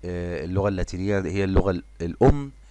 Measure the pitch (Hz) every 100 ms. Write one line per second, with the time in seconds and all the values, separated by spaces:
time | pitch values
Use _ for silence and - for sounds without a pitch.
0 | 90 87 87 82 82 95 98 92 85 90
1 | 98 98 90 98 95 95 95 90 - -
2 | 85 - 135 143 139 - -